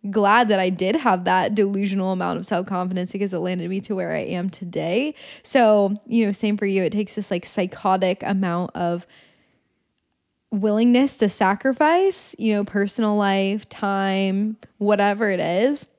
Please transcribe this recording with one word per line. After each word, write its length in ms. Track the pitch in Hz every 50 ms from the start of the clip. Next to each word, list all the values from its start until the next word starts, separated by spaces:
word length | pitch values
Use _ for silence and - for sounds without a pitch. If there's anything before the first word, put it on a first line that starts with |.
| _ 202
glad 380 | 196 214 202 196 208 233 247 214
that 100 | 208 190
I 100 | 185 185
did 260 | 185 180 185 185 220 330
have 260 | 285 240 196 185 180
that 300 | 180 185 185 - - 214
delusional 560 | 208 208 196 202 196 202 202 196 196 190 190
amount 260 | 190 185 180 180 180 165
of 60 | 185
self-confidence 680 | - 214 175 190 - 196 180 180 185 185 185 180 185 -
because 200 | 196 202 202 185
it 60 | 175
landed 300 | 170 180 180 180 170 175
me 100 | 190 196
to 140 | 208 - 214
where 160 | 185 180 165
I 80 | 156 156
am 300 | - - - 180 175 190
today. 680 | 180 - - 175 170 160 156 165 175 226 269 302 - - - - - - _
So, 520 | - - 269 240 214 214 208 202 196 202 208 _
you 200 | - - 233 226
know, 60 | 202
same 260 | 202 - - 208 208 208
for 80 | 214
you. 180 | 196 196 190 185
It 80 | 165
takes 240 | - 208 214 196 -
this, 160 | - 208 -
like, 140 | 196 175 175
psychotic 760 | - - - 185 185 - - - 202 190 190 190 180 185 - -
amount 520 | - 202 190 196 180 170 175 180 - -
of 320 | - 175 170 170 175 175 _ - - - _ _ _ _ _ _ _ _ _ _ _ _ _ _ _ _ _ _ _ _ _ _ _ _ _
willingness 680 | - 202 190 214 208 214 226 240 240 247 269 269 - -
to 120 | - 202
sacrifice, 1040 | - - 214 190 202 202 - 269 262 - 311 302 330 349 381 392 370 - - - - -
you 160 | - 220 214
know, 100 | 202 208
personal 520 | 202 - 208 196 202 - - 226 214 208
life, 520 | 208 202 196 196 196 196 196 196 214 208 -
time, 880 | - - - 202 196 196 196 196 190 190 196 196 190 196 208 214 220 - - - _ _
whatever 520 | 208 202 208 202 202 202 202 202 226 208
it 80 | 190 180
is 480 | 156 156 175 185 214 262 294 285 - _ _